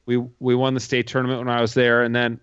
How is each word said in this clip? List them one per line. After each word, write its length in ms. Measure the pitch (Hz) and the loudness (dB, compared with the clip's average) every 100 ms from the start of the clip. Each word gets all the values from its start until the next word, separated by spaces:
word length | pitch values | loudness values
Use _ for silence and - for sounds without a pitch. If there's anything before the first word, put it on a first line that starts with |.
we, 140 | - 123 123 - | -2 -2 -2 -6
we 160 | 127 | 0
won 200 | 123 131 | 2 2
the 60 | 131 | -2
state 260 | - 123 117 | -2 -4 -2
tournament 320 | 131 127 127 | -2 -2 -4
when 100 | 123 | -2
I 140 | 120 | 0
was 100 | 117 | 0
there. 300 | 127 120 120 | 2 4 4
And 120 | 120 | 2
then 260 | 120 120 117 | 0 -2 -4